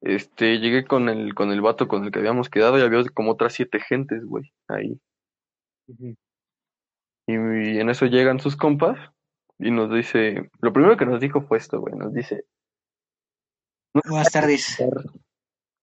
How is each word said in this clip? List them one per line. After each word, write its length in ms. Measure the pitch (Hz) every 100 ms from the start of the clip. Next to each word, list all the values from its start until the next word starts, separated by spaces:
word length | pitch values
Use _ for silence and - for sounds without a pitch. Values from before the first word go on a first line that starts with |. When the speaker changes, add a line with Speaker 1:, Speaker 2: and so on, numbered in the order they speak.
Speaker 1:
Este, 580 | 127 101 98 - 113 113
llegué 260 | 117 127 131
con 240 | 139 120
el, 240 | 110 107
con 180 | 101 101
el 100 | 101
vato 260 | 107 113 127
con 160 | 101 101
el 60 |
que 80 | 98
habíamos 300 | 104 123 123
quedado 280 | 104 110 135
y 40 |
había 220 | 123 113 123
como 180 | - 110
otras 220 | 110 117
siete 260 | - - 104
gentes, 440 | - 127 139 113 117
güey, 280 | 110 143 _ -
ahí. 320 | - 113 - _ _ _ _ _ _ _ _ -
Speaker 2:
Ujú. 280 | 120 123 110 _ _ _ _ _ _ _ _ _ _ -
Speaker 1:
Y, 60 |
y 460 | 113 113 110 107 110
en 100 | 110
eso 160 | 123 131
llegan 340 | 123 131 131
sus 160 | 143 143
compas 420 | 156 147 165 262 - _ _ _ _ -
y 140 | 98
nos 200 | 117 110
dice, 580 | 113 113 117 110 95 92 _
lo 120 | 117
primero 240 | 110 165 -
que 80 | 127
nos 140 | 123
dijo 200 | 139 143
fue 160 | 143 113
esto, 220 | - 113
güey, 160 | 104 104
nos 180 | 101
dice, 320 | - - - - _ _ _ _ _ _ _ _ _ _ _ _ _ _ 143
"No 60 | 151
Speaker 3:
Buenas 260 | 156 151
tardes. 460 | 156 151 139 - - 127 131 143 - _ _ _ _ _ _